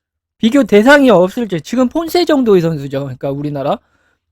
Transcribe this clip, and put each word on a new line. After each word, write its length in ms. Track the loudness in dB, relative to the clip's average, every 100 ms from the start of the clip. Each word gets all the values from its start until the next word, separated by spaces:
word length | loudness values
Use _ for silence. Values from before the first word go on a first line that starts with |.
| _ _ _ _
비교 260 | 0 0
대상이 460 | 2 2 4 4 6
없을 380 | 4 2 -2 -8
때, 120 | -8
지금 300 | -6 -2 -2
폰세 360 | -2 -4 -2 0
정도의 360 | 0 2 2
선수죠. 400 | 2 -4 -8 -8
그러니까 280 | -8 -8 -8
우리나라 460 | -6 -6 -6 -4 -6 _ _ _ _ _